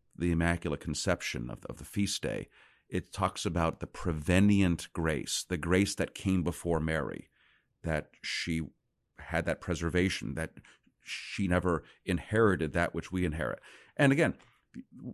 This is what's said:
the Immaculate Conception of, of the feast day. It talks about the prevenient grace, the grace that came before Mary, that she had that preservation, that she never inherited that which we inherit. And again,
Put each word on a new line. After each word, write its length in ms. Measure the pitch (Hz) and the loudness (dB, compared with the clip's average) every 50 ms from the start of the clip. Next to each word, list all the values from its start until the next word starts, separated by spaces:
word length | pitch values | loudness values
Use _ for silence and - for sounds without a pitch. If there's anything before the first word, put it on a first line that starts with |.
| _ _ _ | _ _ _
the 140 | - 85 87 | -2 0 2
Immaculate 500 | 85 82 85 85 85 82 - 85 73 - | 2 4 2 2 0 0 -2 -4 -4 -4
Conception 680 | - 80 73 - - 95 87 - - - - 65 58 62 | -4 -6 -4 -2 0 0 0 0 -2 -6 -6 -6 -6 -8
of, 160 | 55 - - - | -10 -10 -10 -12
of 80 | - | -12
the 80 | - - | -12 -12
feast 360 | - - 101 101 - - - | -6 -2 -2 0 0 -2 -4
day. 260 | - 58 53 50 - - _ - - _ _ _ _ - | -4 -4 -4 -6 -8 -12 _ -20 -20 _ _ _ _ -4
It 240 | - 92 90 - - | -4 -4 -4 -4 -4
talks 320 | 98 95 92 - - - | -2 -2 -2 -2 -2 -4
about 340 | 101 82 87 82 82 - - | -2 0 2 2 2 0 -2
the 80 | - | -8
prevenient 1000 | - - - - 90 80 76 73 87 87 95 101 104 104 98 95 87 85 80 - - - | -12 -10 -6 -4 -4 -4 -2 0 4 6 6 6 6 6 6 4 4 2 0 -4 -8 -4
grace, 520 | 85 82 80 76 65 - - - - - | -2 0 0 0 -2 -2 -4 -4 -4 -4
the 100 | - 92 | -4 -4
grace 380 | 80 80 82 90 95 101 98 - | -4 0 2 4 4 4 2 0
that 200 | - 85 - - | -4 -4 -6 -6
came 280 | - - 101 95 90 76 | -4 0 2 2 2 2
before 360 | 82 80 - - 85 85 78 | 0 -2 -4 -2 0 0 0
Mary, 500 | 78 80 80 78 65 50 50 50 - _ _ _ _ _ _ _ _ _ _ _ - | 0 0 -2 -2 -2 -4 -8 -10 -12 _ _ _ _ _ _ _ _ _ _ _ -4
that 260 | 80 80 76 - - _ _ | -2 -2 -2 -2 -6 _ _
she 400 | - - - - - 87 82 80 80 - _ _ _ _ _ _ _ _ _ - | -10 -8 -6 -6 -4 -2 -2 -2 -4 -6 _ _ _ _ _ _ _ _ _ -18
had 260 | - - 80 82 82 | -10 -4 -2 -2 0
that 160 | 85 80 - | -2 -2 -4
preservation, 720 | - - 87 76 85 82 80 90 95 90 - - - 55 69 | -2 -4 -4 -2 0 0 2 2 2 2 0 -2 -6 -6 -6
that 160 | 80 80 - - - - - - _ _ _ _ _ | -6 -6 -8 -8 -14 -20 -20 -20 _ _ _ _ _
she 460 | _ - - - - - - - 101 | _ -12 -12 -12 -10 -8 -4 -2 0
never 360 | 90 90 90 90 90 82 78 - - - _ - | 2 2 2 2 2 0 0 -2 -6 -20 _ -4
inherited 680 | 92 90 82 - - 107 110 113 101 92 - 80 73 76 | -2 -2 -2 -2 0 4 6 6 6 6 4 0 0 2
that 200 | 87 85 - - | 0 0 0 0
which 180 | 82 - - | -4 -6 -4
we 140 | 95 92 90 | -2 -2 0
inherit. 340 | 80 73 82 69 57 - - - - - - - _ _ | 0 0 -2 -2 -4 -4 -6 -10 -18 -20 -20 -20 _ _
And 160 | - 147 131 | 4 4 4
again, 240 | 139 156 156 104 - - - _ _ _ _ _ - - - _ - 131 - 123 | 6 4 2 2 0 -4 -10 _ _ _ _ _ -16 -16 -16 _ -16 -14 -14 -14